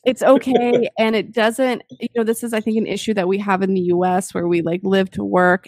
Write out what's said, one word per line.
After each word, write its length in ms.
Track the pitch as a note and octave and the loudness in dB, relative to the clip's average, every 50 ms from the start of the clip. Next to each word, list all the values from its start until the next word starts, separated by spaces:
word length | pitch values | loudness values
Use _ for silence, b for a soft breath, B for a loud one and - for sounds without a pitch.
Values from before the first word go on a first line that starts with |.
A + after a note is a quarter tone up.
| - | -2
It's 180 | B3+ B3+ - - | -2 -2 2 4
okay. 680 | - C4 C4+ - C4 B3+ A#3+ A#3+ A#3+ A#3+ B3 A3+ - - - | 4 4 4 2 2 0 2 2 2 2 0 0 -2 -2 -2
And 180 | A3 A3 A3 | 0 0 0
it 160 | G#3+ F3 - - | 0 -2 -2 -2
doesn't, 500 | A#3+ G#3+ A3+ A3+ - C4 B3+ A#3+ - - _ - - | 0 0 0 0 0 0 -2 -2 -4 -8 _ -14 -12
you 80 | A#3 A#3+ - | -12 -6 -4
know, 80 | A#3+ A3+ | -2 -2
this 220 | G#3+ A3+ - - | -2 -2 -4 -4
is, 100 | A#3 A#3 | -4 -4
I 60 | G#3+ | -4
think, 180 | G#3+ A#3 A3 A3 | -2 0 0 0
an 80 | G#3+ | -2
issue 260 | - - G3+ - A3 G#3+ | -2 -4 -4 -4 -2 -2
that 120 | G3+ F3 | 0 0
we 120 | F3+ G3 G3 | 0 -2 -2
have 220 | G#3 G3+ F#3+ F#3 | 0 -2 0 0
in 140 | G3 F#3+ F#3+ | 0 0 0
the 60 | F#3 | 0
U 240 | F3 F3 F3 F3 F3+ | 0 0 0 0 2
S 280 | F#3 F3+ F#3 G3 - - | 0 0 -2 -2 -4 -6
where 140 | F#3 F3 | -4 -2
we, 160 | F3 F3 E3+ D#3+ | 0 0 0 0
like, 200 | E3 E3+ F3+ F#3 | -2 -4 -4 -2
live 260 | F#3+ G3 F#3+ F#3+ F#3+ - | 0 2 2 0 0 -4
to 120 | F#3+ G#3 | -6 -4
work 420 | G3+ G3+ F3+ F3+ F3+ F3+ F#3 - | 0 2 4 4 4 4 2 0